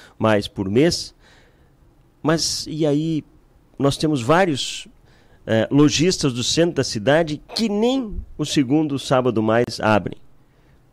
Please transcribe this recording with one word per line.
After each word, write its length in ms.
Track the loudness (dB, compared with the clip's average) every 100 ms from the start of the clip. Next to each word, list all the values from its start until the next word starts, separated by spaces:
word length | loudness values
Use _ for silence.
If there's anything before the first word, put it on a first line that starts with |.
| -20 -2
mais 280 | 2 2 0
por 240 | -6 -2
mês, 460 | 2 2 0 -8 -18 _ _ _ _ _ _ _ _ _ _
mas 460 | -2 -2 -2 -6 -8
e 180 | -2 0
aí 380 | 0 0 -4 -6 _ _ _ _ -2
nós 160 | -2 0
temos 260 | 0 0
vários, 680 | 2 2 2 -2 -6 -10 -14 -20 _ _ _ -12 -2
é, 220 | 0 2
lojistas 600 | 4 4 4 0 0 -2
do 100 | -2
centro 320 | -2 0 0 0
da 80 |
cidade 580 | -4 -2 2 2 2 -4 -10 -4
que 140 | -2
nem 480 | 0 0 0 -4 -8 -10 -8
o 80 | -4
segundo 540 | 0 2 2 0 -4
sábado 420 | 0 0 2 2
mais 380 | 2 2 0 0
abrem. 380 | 2 2 0 -8 -18 -20 _ _ _ _ _